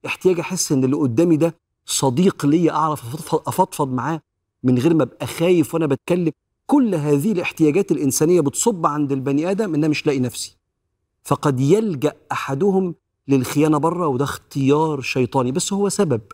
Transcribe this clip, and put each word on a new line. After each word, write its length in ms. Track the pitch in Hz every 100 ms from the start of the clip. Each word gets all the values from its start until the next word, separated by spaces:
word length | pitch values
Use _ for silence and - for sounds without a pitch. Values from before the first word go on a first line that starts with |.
| -
احتياج 340 | - 185 170
أحس 320 | 160 185 -
إن 120 | 139
اللي 120 | 131 147
قدامي 420 | 143 113 175 156
ده 180 | 165 - _ _ -
صديق 600 | - 139 127 185 - 143
ليا، 260 | 160 165
أعرف 340 | 156 156 151 117
أفضفض، 360 | 139 - 156 -
أفضفض 460 | 127 190 - 143
معاه 280 | 127 127 165 _ _ _ _
من 140 | 127 127
غير 160 | 139
ما 100 | 165
أبقى 240 | 127 - 127
خايف 460 | - 165 180 151
وأنا 120 | 160 160
بتكلم، 460 | 135 - 175 165 - _ _ _
كل 280 | 294 247 175
هذه 360 | 147 143 170
الاحتياجات 600 | 185 170 - 156 151 202
الإنسانية 500 | 151 143 - 156 180
بتصب 440 | 139 - - 196 160
عند 260 | 147 143
البني 400 | 135 131 143 165
آدم 180 | 196 214
إن 60 | 156
أنا 120 | 156
مش 200 | 147 151
لاقي 120 | 135
نفسي، 380 | 123 - - _ _ _ _ _ _ _
فقد 360 | - 139 151 127
يلجأ 540 | 139 202 220 147 143 - _
أحدهم 640 | - - 139 202 190 185 160 _ _ -
للخيانة 500 | 135 120 143 156 151
بره، 300 | 151 175 170
وده 160 | 127
اختيار 760 | 135 - _ 143 135 147 160 147
شيطاني، 500 | 123 135 123 135 123
بس 220 | 131 -
هو 160 | 202 202
سبب 320 | 185 190 117 -